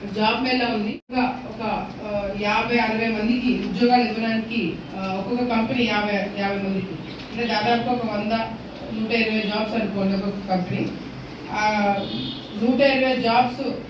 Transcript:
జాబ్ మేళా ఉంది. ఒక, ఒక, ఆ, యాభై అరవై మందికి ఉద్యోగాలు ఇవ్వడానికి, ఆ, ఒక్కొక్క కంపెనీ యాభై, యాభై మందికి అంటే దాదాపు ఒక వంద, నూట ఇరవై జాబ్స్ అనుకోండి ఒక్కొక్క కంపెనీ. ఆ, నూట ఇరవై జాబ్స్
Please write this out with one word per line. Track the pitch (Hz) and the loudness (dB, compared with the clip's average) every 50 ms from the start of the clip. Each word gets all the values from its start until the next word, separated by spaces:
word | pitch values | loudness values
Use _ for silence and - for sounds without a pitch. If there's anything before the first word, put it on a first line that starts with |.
| 202 202 190 | -8 -6 -2
జాబ్ | 208 214 220 240 - 262 | 0 2 2 2 2 0
మేళా | 254 254 254 240 240 226 | 2 2 2 2 2 0
ఉంది. | 214 208 202 - - _ _ | 0 -2 -2 -4 -6 _ _
ఒక, | 247 254 | 0 0
ఒక, | - - - - - 240 220 220 226 214 208 208 196 202 - 220 214 | 0 0 0 -4 -8 -10 -8 -6 -4 -2 -2 -2 -4 -6 -10 -10 -8
ఆ, | 208 208 202 202 196 196 202 | -4 -4 -2 -2 -2 -4 -2
యాభై | 208 208 214 226 233 240 240 240 | 0 2 2 2 2 2 2 2
అరవై | 240 220 220 220 226 226 | 4 2 2 0 0 0
మందికి | 220 214 214 226 247 254 - 247 196 190 202 208 | 0 0 2 2 2 2 2 2 0 0 0 -2
ఉద్యోగాలు | 190 - 240 240 247 247 | 0 2 4 6 6 6
ఇవ్వడానికి, | 240 220 214 220 226 226 220 226 226 - 233 233 185 160 - - - - 202 | 4 4 0 -2 0 0 0 -2 -2 -2 -2 -2 -2 -2 -4 -6 -10 -10 -8
ఆ, | 196 190 190 190 202 | -6 -4 -4 -2 -4
ఒక్కొక్క | - 240 247 247 247 240 233 | -2 -2 0 0 0 2 2
కంపెనీ | 226 226 254 262 247 233 | 2 2 2 2 2 2
యాభై, | 220 214 208 208 208 202 196 190 202 - 202 | 2 2 0 0 0 0 0 -2 -2 -4 -2
యాభై | 202 196 202 | -2 0 0
మందికి | 202 196 196 190 190 185 - 165 - - - - - - - | 0 -2 -2 -2 -2 -2 -4 -8 -10 -10 -10 -12 -12 -12 -10
అంటే | - 220 233 226 | -4 -4 -2 0
దాదాపు | 226 214 208 240 240 226 - 240 | 0 0 2 2 2 2 2 0
ఒక | 247 240 226 220 | 0 0 0 -2
వంద, | 208 208 208 214 226 226 226 - - - - - - - - - 220 220 | -2 -2 0 0 0 0 -2 -4 -6 -10 -12 -12 -12 -12 -10 -8 -4 -4
నూట | 220 220 | -2 0
ఇరవై | 233 226 220 220 220 214 | 2 2 2 2 2 0
జాబ్స్ | 196 196 208 214 220 214 226 | 0 0 0 -2 -2 0 -2
అనుకోండి | 233 214 185 190 196 190 190 196 | -2 -2 -2 0 0 2 2 2
ఒక్కొక్క | 196 196 196 190 - - - | 0 0 -2 -4 -4 -2 0
కంపెనీ. | 185 185 175 - 196 - - - - - - - - - - - - - - - | 0 0 0 0 -2 -2 -2 -2 -4 -8 -10 -10 -12 -12 -12 -12 -12 -12 -10 -6
ఆ, | - 214 214 214 214 214 208 202 202 196 202 - 226 240 254 - - - - - - 208 | -2 0 2 2 4 4 4 2 2 0 -2 -4 -4 -4 -4 -6 -6 -8 -12 -10 -4 0
నూట | 226 240 262 - | 2 2 4 6
ఇరవై | 277 277 269 254 262 262 254 | 6 6 6 4 4 4 2
జాబ్స్ | 240 226 226 226 247 247 - - - 269 247 220 - - | 2 2 4 6 6 4 4 2 -2 -4 -4 -4 -4 -8